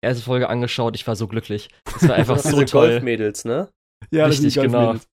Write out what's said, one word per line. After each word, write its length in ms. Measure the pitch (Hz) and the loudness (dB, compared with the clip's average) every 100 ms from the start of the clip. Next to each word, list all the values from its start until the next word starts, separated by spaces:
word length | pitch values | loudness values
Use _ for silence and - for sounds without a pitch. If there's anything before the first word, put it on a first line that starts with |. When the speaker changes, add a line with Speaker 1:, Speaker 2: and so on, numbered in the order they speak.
Speaker 1:
Erste 220 | 117 123 | -4 -6
Folge 260 | 113 127 123 | -4 -2 -2
angeschaut, 460 | 120 120 - 117 | -2 -4 -2 -4
ich 100 | 113 - | -4 -8
war 80 | 107 | -6
so 100 | 110 | -4
glücklich. 440 | 110 - 104 - _ - - | -6 -6 -8 -8 _ -14 2
Es 120 | 165 | 2
war 60 | |
einfach 200 | 110 110 | 4 2
Speaker 2:
<laughs> 20 | 127 | 0
Das 80 | |
sind 80 | - | 2
Speaker 1:
so 60 | 147 | 2
Speaker 2:
diese 100 | 135 | 4
Speaker 1:
toll. 180 | 139 117 | 4 4
Speaker 2:
Golfmädels, 540 | 117 120 113 107 104 | 4 -2 -2 -2 -4
ne? 240 | 113 127 196 _ _ _ - | -6 -6 -6 _ _ _ -6
Speaker 3:
Ja, 160 | 156 151 | 0 2
das 80 | 147 | 2
sind 100 | 147 | 2
Speaker 1:
Richtig, 160 | 143 | 2
Speaker 3:
die 60 | 135 | 0
Speaker 1:
genau. 100 | 120 117 | 2 2
Speaker 3:
Golfmädels. 160 | 113 - | 0 -8